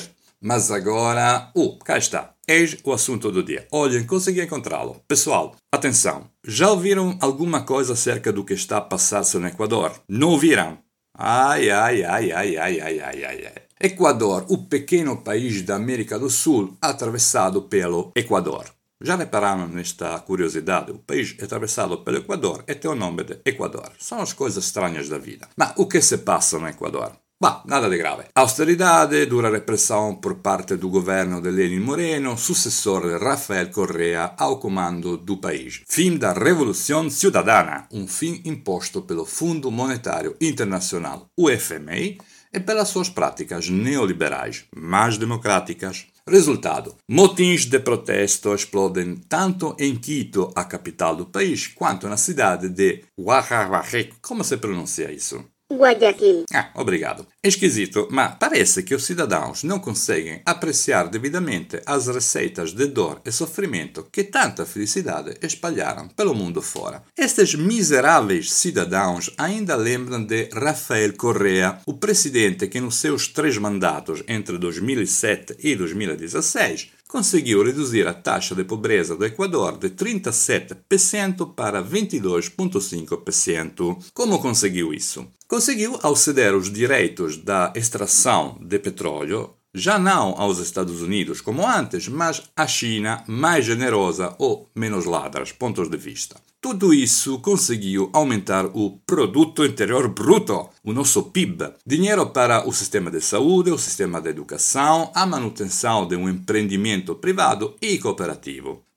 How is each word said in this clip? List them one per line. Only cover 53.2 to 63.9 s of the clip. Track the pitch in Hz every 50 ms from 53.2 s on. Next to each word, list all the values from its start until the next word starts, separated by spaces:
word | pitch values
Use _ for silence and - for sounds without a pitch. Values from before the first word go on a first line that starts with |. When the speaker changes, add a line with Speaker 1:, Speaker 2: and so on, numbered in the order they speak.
| 90 104 127 131 - - 123 113 101 92 95 82 - - - 117 - - - _
Speaker 1:
Como | - - 240 220
se | - - 135
pronuncia | 117 113 104 95 85 - - - - 76 71
isso? | 76 - - - - - - - _ _ _ -
Speaker 2:
Guayaquil. | 285 254 269 254 233 208 233 403 - - 208 196 180 165 165 -
Speaker 1:
Ah, | - 123 - - -
obrigado. | - 131 101 92 80 78 64 - - - _ _ _ -
Esquisito, | 196 190 - 196 170 117 107 95 - - 104 104 -
mas | 131 135 120 - - -
parece | 226 302 320 127 95 - - 95
que | - - 135
os | 120 -
cidadãos | - 180 170 156 110 90 78 67 62 - - -
não | 165 202 190
conseguem | - 123 104 - - - 92 80 80 80 80 85 -
apreciar | 170 170 - 170 160 131 - - - 123 95 85 -
devidamente | 107 110 127 143 160 180 180 143 104 80 - - - - -
as | 143 143 139 117
receitas | 123 123 123 - - - - 95 92 - 90 85 80
de | 90 113 139
dor | 139 123 113 90 76 76 -
e | - 113
sofrimento | 113 - 165 156 - 208 196 160 110 85 73 -